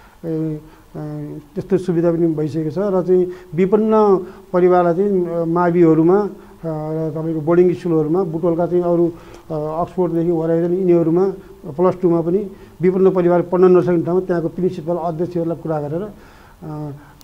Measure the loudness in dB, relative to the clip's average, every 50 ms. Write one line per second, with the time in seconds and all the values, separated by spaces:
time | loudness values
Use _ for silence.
0 | -20 -20 _ _ -10 -6 -6 -4 -4 -4 -6 -8 -12 -16 -20 -20 -20 _ -14 -12
1 | -12 -10 -10 -10 -12 -12 -14 -16 -16 -14 -12 -10 -6 -2 -2 -2 -2 -2 -2 0
2 | 0 0 2 2 0 0 0 -2 -4 -4 -4 -4 -4 -4 -4 -4 -2 -2 0 0
3 | 2 2 2 2 2 0 -4 -10 -14 -8 -2 -2 0 2 2 2 2 2 2 4
4 | 4 4 4 2 0 -4 -14 -20 -10 -4 0 2 4 4 4 4 4 2 2 0
5 | 0 0 0 0 -2 -2 -2 -2 -2 0 0 0 2 2 4 4 4 6 6 4
6 | 4 4 4 4 2 -2 -6 -12 -20 -20 -18 -12 -10 -8 -8 -6 -6 -6 -4 -4
7 | -4 -4 -6 -6 -6 -4 -4 -4 -2 2 4 4 4 4 2 -2 -2 0 0 0
8 | 2 2 0 0 -2 -2 -4 -2 -2 0 0 0 0 0 0 0 0 2 2 2
9 | 2 0 -2 -6 -14 -20 -20 -18 -12 -8 -8 -6 -6 -4 -4 -4 -6 -4 -2 -2
10 | -2 0 0 -2 0 0 0 0 0 0 0 0 0 0 0 0 2 2 4 4
11 | 4 2 2 2 2 0 -2 -6 -12 -20 -20 -18 -16 -10 -4 0 0 0 0 0
12 | 0 0 2 0 0 0 -2 -2 -2 -6 -12 -16 -20 -20 -6 -2 0 0 2 4
13 | 4 4 4 2 2 2 2 2 0 0 2 4 6 6 6 4 4 2 0 0
14 | 0 0 -2 -2 -2 -2 -2 -2 -4 -4 -4 -2 -4 -4 -4 -4 -6 -6 -4 -4
15 | -4 -4 -4 -4 -4 -4 -4 -4 -4 -4 -4 -6 -6 -6 -6 -4 -4 -6 -6 -6
16 | -8 -10 -14 -18 -20 -20 -20 -20 -20 -20 -20 -18 -16 -14 -12 -10 -10 -12 -12 -16
17 | -18 -20 -20 -20